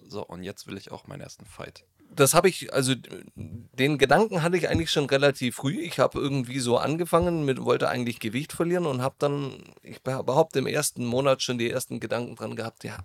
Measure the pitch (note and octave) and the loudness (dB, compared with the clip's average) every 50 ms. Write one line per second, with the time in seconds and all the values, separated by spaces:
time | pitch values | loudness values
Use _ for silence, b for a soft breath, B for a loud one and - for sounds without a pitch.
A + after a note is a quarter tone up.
0 | - - G2+ G2+ - - F2 F2+ F2+ G2 - - - G2+ G2 F#2+ - - - - | -16 -14 -12 -12 -10 -10 -12 -12 -10 -10 -12 -12 -12 -12 -12 -12 -12 -12 -14 -14
1 | - - G2 F#2+ - - - - - - - - - - - - _ _ _ _ | -14 -14 -14 -14 -14 -16 -18 -20 -20 -20 -16 -14 -14 -14 -16 -20 _ _ _ _
2 | _ - - D3 C#3 C3 D#3 E3+ - F#3 - - C#3 - - C#3 B2+ B2+ C3 A2 | _ -4 4 4 6 8 8 6 6 6 2 0 -6 -2 -2 0 2 2 0 -2
3 | - - - F2+ - - - - - D#2 F#2 - - - - B2+ C3 D3 D3+ B2+ | -4 -14 -16 -16 -16 -16 -16 -14 -14 -12 -12 -16 -16 -10 -2 0 2 2 4 4
4 | C#3 C3 C#3+ F3+ A3+ G#3+ F#3+ E3+ D3+ F3 F#3 F3 - - D#3 E3 D#3+ - - D#3 | 6 6 6 6 6 4 2 0 0 2 0 0 0 0 0 0 0 0 0 0
5 | C#3+ B2 C#3 C3+ C#3+ C#3+ C3 - B2+ A#2+ - - - C#3 F#3 D4+ A3+ D#3+ - C#3 | 0 2 2 4 4 4 2 2 -2 -2 -2 -2 -4 -4 -2 -4 -6 -4 0 2
6 | B2 - - A#2+ - C#3 C#3 C3+ A#2+ A#2+ C3 C3+ A#2+ A#2+ A#2 - - B2+ D#3 E3+ | 2 2 2 0 -2 -2 -2 -2 -4 -4 -4 -4 0 2 2 2 2 0 -2 -2
7 | F3 - E3+ E3+ F3+ F3 E3+ D#3+ D3 C3+ B2+ B2 A#2 B2 B2+ B2+ - - - B2 | -2 2 2 2 2 2 0 0 0 0 -2 0 2 2 2 2 2 0 0 -2
8 | A#2+ A#2+ - - - A2 G#2 C3+ D#3 - - - E3 E3+ F3+ F3+ F3 D3 C3 B2 | -2 -4 -4 -6 -6 -6 -4 -4 -6 -6 -4 -2 0 0 0 0 0 0 -2 -2
9 | B2+ C3+ - - C#3+ C#3+ C#3+ C#3+ C#3 C3 - - - - - - - - A#2 - | -2 -4 -2 -2 -2 -2 -2 -2 -6 -8 -10 -12 -18 -20 -20 -20 -18 -18 -14 -8
10 | - B2+ C3 B2+ E2 A#2 C3 D#3 D#3+ - - C3+ B2 - A#2+ D3 C#3+ - - B2 | -6 -6 -4 -4 -2 2 4 4 4 4 2 -2 0 0 0 0 -2 -2 -4 -4
11 | A#2+ A#2+ A#2+ C3 C#3+ C#3 C3 - - - B2 A#2 A2+ A#2 - B2+ - - B2+ A#2 | -4 -2 0 2 4 4 2 2 0 -4 -2 -2 -2 -2 -2 -4 -6 -6 -8 -8
12 | - - A2+ A#2+ A#2+ - A2+ A2+ A2+ A2+ A#2 A2+ A2+ A#2 - - - A2+ G#2+ F#2+ | -6 -4 -4 -4 -4 -6 -10 -10 -10 -10 -8 -8 -8 -10 -10 -12 -14 -12 -12 -12